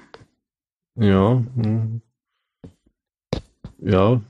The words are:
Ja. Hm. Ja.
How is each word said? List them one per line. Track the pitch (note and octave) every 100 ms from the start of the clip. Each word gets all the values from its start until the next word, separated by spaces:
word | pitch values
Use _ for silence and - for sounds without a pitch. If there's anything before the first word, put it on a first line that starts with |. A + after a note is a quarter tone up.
| _ - _ _ _ _ _ _ _ -
Ja. | G#2 F#2+ G2 B2+ A#2 A#2+
Hm. | A2 A2 A2+ A2+ _ _ _ _ _ _ - _ _ _ _ _ _ - - _ - _
Ja. | E2 F#2 G2+ B2